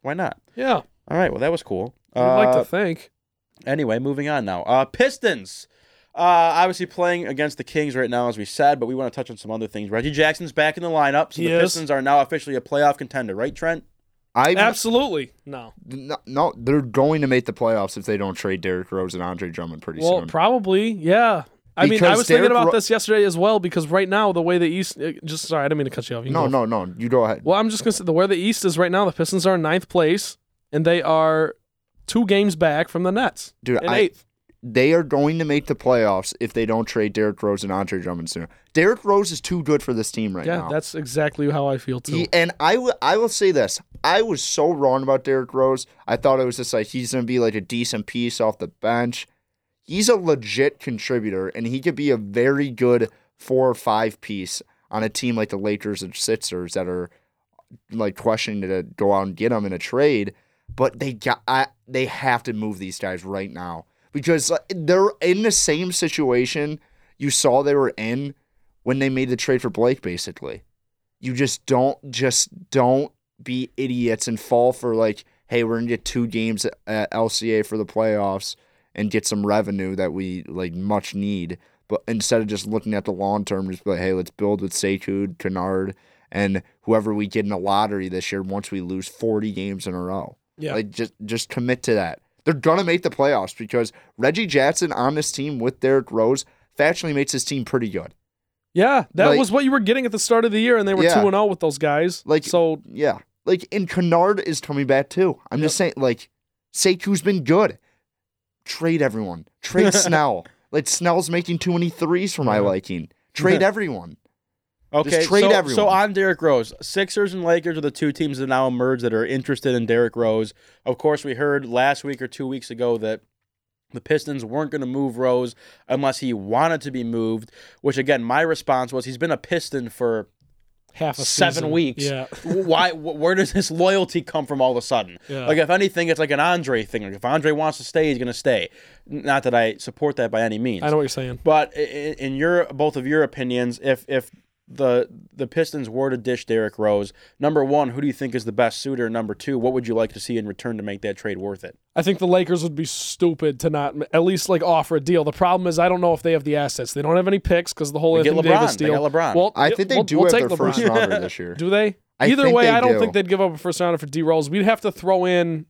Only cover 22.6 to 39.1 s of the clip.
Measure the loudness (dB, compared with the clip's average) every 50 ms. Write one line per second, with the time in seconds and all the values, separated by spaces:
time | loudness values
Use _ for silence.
22.6 | 4 4 4 2 2 2 0 0 2 2 4 4 4 2 2 2 2 2 2 2
23.6 | 0 0 -2 -2 -2 2 0 0 2 2 2 2 2 2 2 2 2 2 2 4
24.6 | 2 2 0 -2 -4 -4 -6 -6 -6 -6 -6 -8 -10 -10 -10 -8 -6 -4 -2 -2
25.6 | 0 0 0 0 -2 -4 -4 -8 -8 -6 -8 -8 -6 -2 0 0 0 2 2 2
26.6 | 2 2 0 -2 -2 -4 -8 -6 -2 2 4 4 4 2 0 -2 0 2 2 2
27.6 | 2 0 -2 -2 -2 -2 -2 -2 -2 0 2 2 2 2 2 0 0 -2 -2 0
28.6 | 0 -2 2 2 0 2 2 2 0 0 0 -2 -4 -2 -2 0 2 2 2 2
29.6 | 2 0 0 -2 -2 _ 0 2 4 4 2 0 -2 -8 -12 _ _ _ _ _
30.6 | _ _ -2 0 2 2 2 2 2 2 2 4 4 4 2 2 0 -2 -4 _
31.6 | _ _ _ _ _ _ _ _ -14 -2 0 0 2 4 4 4 4 2 2 2
32.6 | 0 2 2 0 -2 -2 -4 -2 -2 0 0 0 -2 -2 -4 -8 -18 -18 _ _
33.6 | -2 0 0 0 0 0 2 2 2 0 0 _ _ _ _ _ _ _ _ _
34.6 | -16 -2 2 4 4 6 4 4 2 2 0 2 2 2 2 0 0 0 0 -2
35.6 | 0 -2 -6 -2 2 2 4 4 4 2 2 0 -2 -6 -6 -6 -6 -2 -2 -2
36.6 | 0 0 0 -2 -2 -2 -2 -2 -2 0 0 0 0 0 0 -2 -2 -2 -2 -2
37.6 | -2 -4 -2 -2 -2 -4 -6 -6 -6 -6 -8 -8 -8 -8 -10 -10 -12 -12 _ _
38.6 | _ _ _ 2 4 4 2 0 0 2